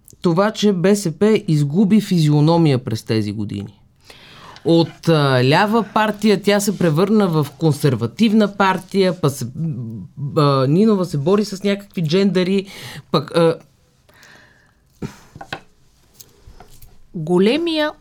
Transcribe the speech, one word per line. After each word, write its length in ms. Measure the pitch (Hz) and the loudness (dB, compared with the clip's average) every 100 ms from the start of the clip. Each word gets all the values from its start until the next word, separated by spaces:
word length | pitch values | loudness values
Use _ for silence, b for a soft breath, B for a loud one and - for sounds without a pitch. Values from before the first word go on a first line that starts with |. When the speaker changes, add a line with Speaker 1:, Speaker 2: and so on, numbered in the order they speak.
| _ - | _ -6
Speaker 1:
това, 280 | 180 165 208 | -2 0 0
че 220 | 214 208 | 0 0
Б 240 | 180 185 208 | 2 2 0
С 220 | 175 151 | -2 0
П 240 | 208 220 - | 0 0 0
изгуби 520 | 151 143 160 208 214 | 0 0 0 2 2
физиономия 840 | - 180 151 147 151 170 160 127 | 2 2 4 4 4 4 4 2
през 180 | - 110 | -2 -8
тези 300 | - 110 104 | -4 -2 -2
години? 460 | 107 101 101 104 - _ _ B B B B B B | -6 -8 -8 -12 -16 _ _ B B B B B B
От, 440 | - 165 165 - - | 0 2 0 -2 0
а, 360 | 156 139 131 | 2 2 2
лява 380 | 127 160 208 233 - | 2 2 2 0 0
партия 480 | 220 214 208 214 196 | -2 -2 0 0 2
тя 180 | 202 202 | 2 0
се 180 | 202 170 | 0 0
превърна 500 | 180 147 190 214 190 | 0 2 2 2 2
в 180 | 156 139 - | 0 -2 -2
консервативна 1000 | 160 139 147 117 117 - 220 214 202 202 | -2 0 0 -2 -4 0 2 4 2 0
партия, 640 | 196 185 - 196 185 175 | -2 -2 -4 0 0 0
па 100 | 143 | -2
се, 160 | 131 117 - 165 123 113 113 - - 139 160 | -2 -8 -8 -8 -8 -10 -12 -16 -12 -6 0
а, 300 | 143 139 131 | 2 2 2
Нинова 360 | 170 220 202 | 2 2 2
се 140 | 175 143 | -2 -4
бори 260 | 143 208 | 0 0
с 180 | 202 190 | -2 -6
някакви 400 | 202 202 - - | -4 -4 -6 -6
джендари, 640 | 156 185 196 180 180 196 190 B B B - | -2 0 0 0 0 -2 -4 B B B -6
пък, 200 | 156 - - | -6 -2 0
а, 200 | 165 - - _ _ _ _ b b b b b b b _ _ - - - - - - - _ _ _ _ - - _ - - - - - - - | 0 0 -8 _ _ _ _ b b b b b b b _ _ -16 -16 -20 -20 -16 -16 -16 _ _ _ _ -20 -20 _ -20 -20 -20 -20 -20 -20 -16
Speaker 2:
Големия 760 | 180 156 180 202 294 339 311 302 - | -10 -2 2 2 0 -2 -2 -4 -4